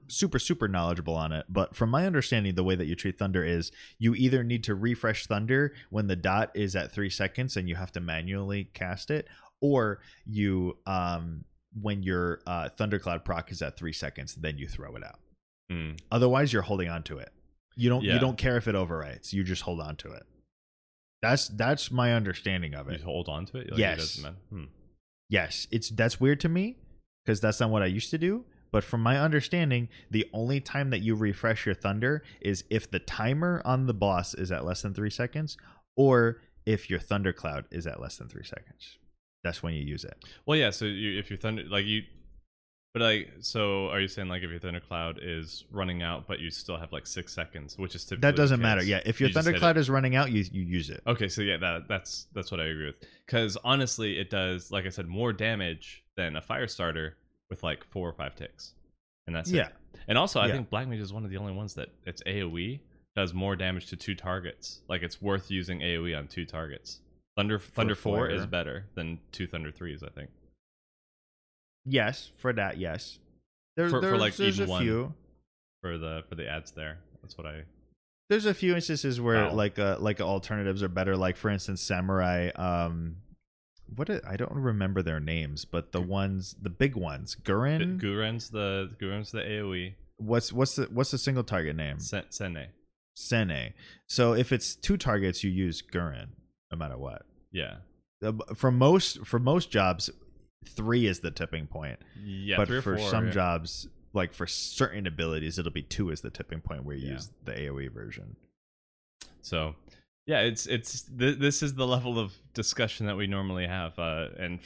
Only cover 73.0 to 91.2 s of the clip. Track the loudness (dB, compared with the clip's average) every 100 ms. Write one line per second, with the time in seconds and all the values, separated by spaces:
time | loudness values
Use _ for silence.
73 | -10 -16 _ _ _ _ _ -2 0 2
74 | 2 2 2 2 2 2 0 0 2 0
75 | -2 -8 -18 _ _ _ _ _ -6 -6
76 | -6 -8 -8 -10 -8 -8 -10 -10 -10 -12
77 | -18 -20 -20 -14 -12 -12 -14 -20 _ _
78 | _ _ 2 2 4 2 4 2 2 0
79 | 0 2 4 6 4 4 2 2 2 2
80 | 0 2 0 0 -2 -2 0 0 0 2
81 | 2 4 2 2 0 0 -2 -4 -2 0
82 | 2 2 4 2 0 0 0 0 0 -2
83 | -6 -8 -14 -20 _ _ _ _ -12 -6
84 | -2 -2 -4 -4 -4 0 0 2 2 2
85 | 0 0 -2 -2 -2 -6 -4 -4 -2 -2
86 | 0 0 0 -2 -4 -8 -6 2 2 2
87 | -4 -6 -10 -6 0 2 4 2 0 0
88 | 0 0 0 -2 -6 -2 0 -2 -4 -6
89 | -4 -4 -4 -4 -4 -4 -2 -4 -6 -10
90 | -18 -8 2 2 2 2 2 2 0 2
91 | 2 2